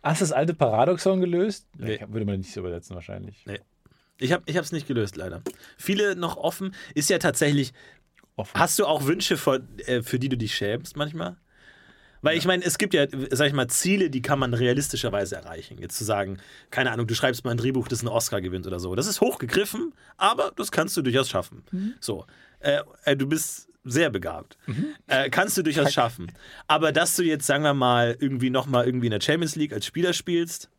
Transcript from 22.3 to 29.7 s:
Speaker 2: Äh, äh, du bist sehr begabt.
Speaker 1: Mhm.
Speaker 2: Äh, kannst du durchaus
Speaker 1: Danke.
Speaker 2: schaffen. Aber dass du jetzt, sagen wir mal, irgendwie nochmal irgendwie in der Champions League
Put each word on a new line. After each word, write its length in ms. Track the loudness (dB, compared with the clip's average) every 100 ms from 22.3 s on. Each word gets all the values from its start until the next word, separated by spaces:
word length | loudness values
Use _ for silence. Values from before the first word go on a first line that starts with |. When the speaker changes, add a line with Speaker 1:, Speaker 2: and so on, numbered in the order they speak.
| -20 -20 _
Speaker 2:
Äh, 200 | -2 -2 -2 -6 0
äh, 100 | 2
du 100 | 2
bist 400 | -2 -4 -8 -18 _
sehr 260 | -2 2 2
begabt. 480 | 0 -6 -10 -14 -18 -10
Speaker 1:
Mhm. 280 | -6 -6 -8 0
Speaker 2:
Äh, 220 | 0 2
kannst 260 | 2 2 2
du 60 |
durchaus 200 | 0 2 2
Speaker 1:
Danke. 80 | 4
Speaker 2:
schaffen. 360 | 0 0 -14 -14 -20 -20 0
Aber 260 | 2 4
dass 240 | 4 2 2
du 60 |
jetzt, 220 | 2 2 2
sagen 180 | 2
wir 100 | 4
mal, 420 | 4 4 4 4 2
irgendwie 320 | -2 0 0
nochmal 340 | 0 2 2 2
irgendwie 220 | 2 0
in 40 |
der 80 | 0
Champions 380 | 0 0 0 -2
League 160 | -4